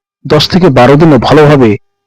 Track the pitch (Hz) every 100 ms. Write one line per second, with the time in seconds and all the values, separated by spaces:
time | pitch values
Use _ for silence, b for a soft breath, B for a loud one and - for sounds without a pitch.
0 | _ _ 139 151 - 185 175 131 123 143
1 | 165 135 - 143 147 147 117 101 _ _